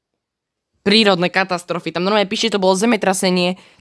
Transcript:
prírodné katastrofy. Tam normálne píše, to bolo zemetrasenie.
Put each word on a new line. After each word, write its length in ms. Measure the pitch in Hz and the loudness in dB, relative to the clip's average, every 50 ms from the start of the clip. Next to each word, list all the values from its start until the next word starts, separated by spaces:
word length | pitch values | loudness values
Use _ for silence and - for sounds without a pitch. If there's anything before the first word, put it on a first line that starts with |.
| _ _ _ _ _ _ _ _ _ _ _ _ _ _ _ _ - | _ _ _ _ _ _ _ _ _ _ _ _ _ _ _ _ 0
prírodné 480 | 196 202 220 220 202 190 170 175 175 - | 2 4 4 6 4 2 2 0 0 0
katastrofy. 560 | 185 190 185 185 170 - - 170 170 - 170 | -2 -2 -2 -4 -6 -6 -6 -8 -8 -8 -6
Tam 160 | 160 170 180 | -6 -4 -2
normálne 240 | 190 214 214 202 190 | 0 0 0 0 -2
píše, 160 | 220 214 - | -2 -4 -4
to 160 | 220 196 202 185 | -2 -2 0 0
bolo 160 | 185 190 185 | 0 0 2
zemetrasenie. 800 | 214 240 240 202 - 190 185 - - 185 180 180 180 180 185 - - _ _ _ | 2 0 0 0 0 -2 -2 0 0 0 0 0 0 -2 -4 -6 -12 _ _ _